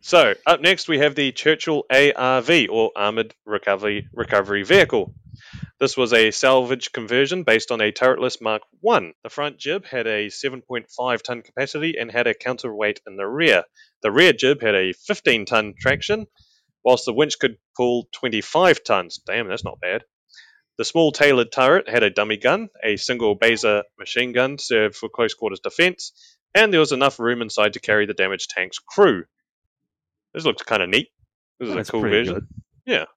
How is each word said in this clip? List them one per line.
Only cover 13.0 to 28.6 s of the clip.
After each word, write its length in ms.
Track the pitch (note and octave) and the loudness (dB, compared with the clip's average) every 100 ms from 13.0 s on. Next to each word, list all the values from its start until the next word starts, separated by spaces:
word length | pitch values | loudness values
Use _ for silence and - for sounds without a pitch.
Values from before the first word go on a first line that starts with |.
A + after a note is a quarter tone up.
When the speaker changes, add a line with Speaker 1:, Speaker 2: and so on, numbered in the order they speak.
| - | -12
Speaker 1:
in 100 | G2 | -10
the 100 | G2 | -8
rear. 360 | C3+ E3 F#2+ E2 _ _ _ | -2 2 2 0 _ _ _
The 100 | A2 | -2
rear 200 | G#2+ F3+ | 4 4
jib 280 | A#2+ C3 C#3+ | 4 2 0
had 140 | A2+ G2+ | 0 0
a 180 | F#2 | 0
fifteen 520 | F2+ - G#3 - A#2 G2 | -6 -8 -4 0 0 0
ton 280 | A#2 G#2+ - | -2 -2 -4
traction, 500 | C3 C3+ - G#3+ G#3+ _ _ _ _ _ | -2 -2 -2 -6 -6 _ _ _ _ _
whilst 220 | A#2+ B2+ - | 2 2 0
the 80 | |
winch 260 | A2+ D3+ - | 0 0 0
could 180 | C3 A2 _ _ | -4 -4 _ _
pull 320 | B2 A#2+ A#2 | -2 -2 -4
twenty-five 680 | - B2+ A2 - D#3+ F#3 D#3 | -8 -6 -6 -4 0 2 2
tons. 360 | - G2+ F2 - - | 0 -2 -2 -12 -8
Damn, 220 | G2+ A2 | -6 -6
that's 160 | G#2 F2 | -8 -10
not 140 | - | -8
bad. 220 | F2+ G#2 _ _ _ - - _ _ - | -6 -6 _ _ _ -20 -20 _ _ -8
The 60 | |
small 300 | A#2 E3+ D#3+ | -4 2 2
tailored 400 | - D3 C3 A#2 | 4 4 4 2
turret 340 | - C3 E3 - | 2 4 4 2
had 160 | A#2 | 2
a 60 | G#2+ | 2
dummy 260 | F#2+ G#2+ G#2+ | 0 -2 0
gun, 320 | B2 F3+ A3 _ | 0 0 -4 _
a 140 | A2 G2+ | -4 -4
single 380 | - B2 A2+ G2+ | -4 -2 0 2
Besa 500 | A#2 A2+ A2+ G#2 - _ | 2 2 2 0 -2 _
machine 360 | G2 - B2 | -8 -4 -2
gun 240 | A#2+ C3 C#3 | 0 -2 -2
served 400 | - A#2 G#2+ G2+ | -2 0 0 -2
for 100 | A2 | -12
close 260 | - A2+ | -4 -4
quarters 280 | - A2 G2 | -2 -8 -6
defense, 500 | G#2+ - F3 F3+ - _ _ _ _ | -12 -2 -2 -2 -16 _ _ _ _
and 200 | G3 A3 | 2 4
there 80 | F3 | 4
was 100 | D3+ | 2
enough 260 | C3+ C3+ - | 2 0 0
room 240 | A#2 A#2+ | -4 -2
inside 320 | A2+ G#2+ G#2+ | -4 0 0
to 60 | G#2 | 0
carry 260 | - G#2+ G#2 | 0 0 0
the 80 | |
damaged 360 | G#2 F#2+ F#2+ - | -2 -2 -2 -8
tank's 300 | - | -6